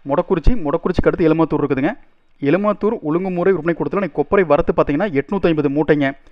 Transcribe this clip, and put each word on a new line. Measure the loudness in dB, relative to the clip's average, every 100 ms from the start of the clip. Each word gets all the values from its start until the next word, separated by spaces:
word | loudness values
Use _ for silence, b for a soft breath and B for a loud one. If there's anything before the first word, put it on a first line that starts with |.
| -4
மொடக்குறிச்சி, | -2 0 0 2
மொடக்குறிச்சிக்கு | 2 0 -2 -2 0 0
அடுத்து | 2 2
எலுமாத்தூர் | 2 0 0
இருக்குதுங்க. | -2 -2 -2 -4 -14 _ _ -6
எலுமாத்தூர் | 0 0 0 -2 -2 -4
ஒழுங்குமுறை | -4 -4 -2 -2 0
விற்பனை | 0 -2
கூடத்துல | -4 -4
இன்னைக்கு | -4 -4 -4
கொப்பரை | 0 2 4
வரத்து | 2 2 0
பாத்தீங்கன்னா, | 0 0 0
எட்நூத்தி | -2 -2 -2 0
ஐம்பது | 0 0
மூட்டைங்க. | 0 2 2 0 -4 -16